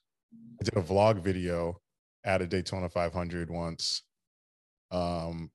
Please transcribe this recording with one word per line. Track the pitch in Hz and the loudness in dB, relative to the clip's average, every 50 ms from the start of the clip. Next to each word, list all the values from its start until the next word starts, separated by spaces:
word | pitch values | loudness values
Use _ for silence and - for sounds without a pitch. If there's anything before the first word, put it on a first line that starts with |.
| _ _ _ _ _ _ - - - - - - | _ _ _ _ _ _ -20 -20 -20 -20 -12 -4
I | 104 | -4
did | 113 - 104 | 0 0 0
a | 87 | 0
vlog | 78 95 98 104 110 110 95 82 | 4 4 6 8 6 6 4 2
video | 98 92 92 90 87 87 85 85 85 87 - _ _ _ _ _ _ _ _ - | 0 0 0 0 -2 -2 -2 -2 -2 -4 -6 _ _ _ _ _ _ _ _ -2
at | 101 95 95 | 0 2 2
a | 92 85 | 2 2
Daytona | 95 92 87 - 98 95 90 87 | 0 -2 -2 -2 -4 -4 -4 -2
five | - 90 87 85 | 0 0 0 0
hundred | 78 90 87 85 87 87 85 82 | 0 -2 -4 -2 -4 -4 -6 -4
once, | 85 85 85 85 82 - - - - - - _ _ _ _ _ _ _ _ _ _ _ _ _ _ _ _ _ | -4 -4 -4 -6 -6 -4 -4 -4 -4 -4 -6 _ _ _ _ _ _ _ _ _ _ _ _ _ _ _ _ _
um, | 92 90 87 87 87 85 82 85 85 82 82 76 - | -2 -2 0 0 -2 -2 -4 -6 -6 -6 -8 -10 -12